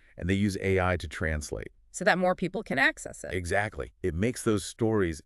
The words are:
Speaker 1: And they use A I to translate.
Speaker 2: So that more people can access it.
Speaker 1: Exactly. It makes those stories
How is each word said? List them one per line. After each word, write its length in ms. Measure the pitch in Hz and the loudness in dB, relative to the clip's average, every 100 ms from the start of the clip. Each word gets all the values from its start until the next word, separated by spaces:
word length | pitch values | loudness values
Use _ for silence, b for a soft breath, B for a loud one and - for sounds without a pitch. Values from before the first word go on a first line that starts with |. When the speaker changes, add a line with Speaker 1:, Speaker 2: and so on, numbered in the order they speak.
| b - | b -8
Speaker 1:
And 100 | 87 | 0
they 60 | |
use 220 | 98 101 92 | 2 2 2
A 200 | 95 95 | 2 2
I 160 | 90 90 | 4 0
to 100 | 80 | -2
translate. 600 | - 80 78 71 55 - - _ | -4 -2 -2 -4 -8 -8 -14 _
Speaker 2:
So 120 | - | -2
that 140 | 190 175 | 2 4
more 180 | 185 180 | 4 2
people 260 | 175 202 | -2 -4
can 160 | 208 262 | -4 2
access 460 | 285 - - - | 2 0 -10 -12
it. 100 | - | -6
Speaker 1:
Exactly. 560 | 92 85 98 104 - 58 - | -4 0 0 0 -4 -10 -4
It 100 | 92 | -4
makes 300 | 80 110 120 | 0 0 0
those 200 | - 107 | 2 2
stories 560 | - - 113 110 90 78 | 0 -2 2 2 2 -2